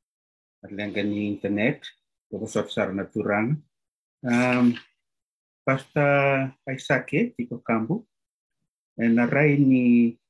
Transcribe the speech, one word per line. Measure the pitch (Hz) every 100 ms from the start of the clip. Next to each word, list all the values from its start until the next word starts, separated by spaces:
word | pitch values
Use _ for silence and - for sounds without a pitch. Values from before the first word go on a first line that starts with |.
| _ _ _ _ _ _
Atlenga | 98 101 101 104
ni | 101 104 104
internet. | 101 101 104 120 - - _ _ _ -
Toko | 101 107
sot | 107 -
sara | 113 98 98
na |
turang. | 92 107 104 101 117 151 _ _ _ _ _ _
Um, | 123 120 127 123 120 117 - _ _ _ _ _ _ _
pasta | - 135 - 147 143 143 139 135 135 -
paisake | - 131 - 127 - 151 240 -
tiko | 120 117
kambu. | - 113 113 214 - _ _ _ _ _ _ _ _ -
E | 117
na | 117 120
rai | 139 151 143
ni | 135 127 123 120 117 117